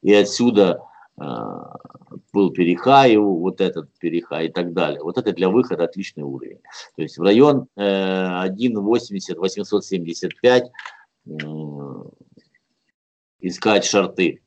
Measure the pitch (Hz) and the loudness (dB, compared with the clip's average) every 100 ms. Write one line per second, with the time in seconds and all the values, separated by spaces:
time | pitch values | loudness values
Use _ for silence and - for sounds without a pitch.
0 | 90 104 101 - 120 104 95 78 - _ | 6 4 4 2 2 4 4 2 -8 _
1 | _ - 71 58 53 50 - - - - | _ -16 -12 -10 -10 -12 -16 -20 -20 -20
2 | _ - _ - 95 - 85 87 - 139 | _ -20 _ 0 0 2 0 2 6 6
3 | 135 110 104 87 90 90 95 82 76 _ | 8 6 4 0 -2 -2 -2 -2 -12 _
4 | 85 82 - 80 82 82 87 85 80 71 | -4 -4 -6 -6 -6 -4 -4 -2 -4 -4
5 | 78 - - 85 92 107 123 82 85 - | -6 -4 -4 0 2 2 0 -2 -4 -6
6 | 95 - 71 67 60 - _ - - - | -12 -10 -10 -10 -14 -20 _ -20 -20 -10
7 | 78 - 90 107 143 139 123 - 101 98 | -10 -2 2 6 6 4 -2 -4 -2 0
8 | 95 95 95 90 92 95 123 110 101 117 | 0 -2 -2 -4 -4 -2 -4 -2 0 0
9 | 117 98 - 85 92 - 98 104 - 95 | -2 -12 -10 -6 -6 -6 -4 -4 -2 -8
10 | 82 82 92 - 120 123 123 - - - | -6 -8 -10 0 4 4 2 -14 -20 -20
11 | _ _ - - 76 78 78 71 71 - | _ _ -18 -14 -12 -10 -12 -12 -14 -16
12 | - _ _ _ _ _ _ _ _ _ | -18 _ _ _ _ _ _ _ _ _
13 | _ _ _ _ 92 87 110 101 - 104 | _ _ _ _ -8 -4 2 2 2 2
14 | 92 - 87 - | 0 0 0 -2